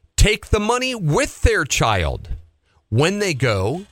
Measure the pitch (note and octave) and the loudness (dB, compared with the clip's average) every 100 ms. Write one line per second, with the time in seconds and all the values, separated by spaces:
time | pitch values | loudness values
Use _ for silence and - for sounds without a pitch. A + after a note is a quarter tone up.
0 | _ - G3+ A3 - G#3+ G#3 B3 C4 A#3+ | _ 4 4 4 -2 -2 0 0 -2 -4
1 | D#3 F3+ D4 - A#3+ G#3 D3+ - B2+ G2 | -2 0 -2 0 0 0 -2 0 0 0
2 | D2+ B1+ - - - _ _ _ - A2 | -2 -4 -8 -10 -10 _ _ _ -4 0
3 | D#3 G#3 G3+ C3+ B2 G2 G2 E3 G#3 | 2 0 -2 0 0 0 -2 -4 -10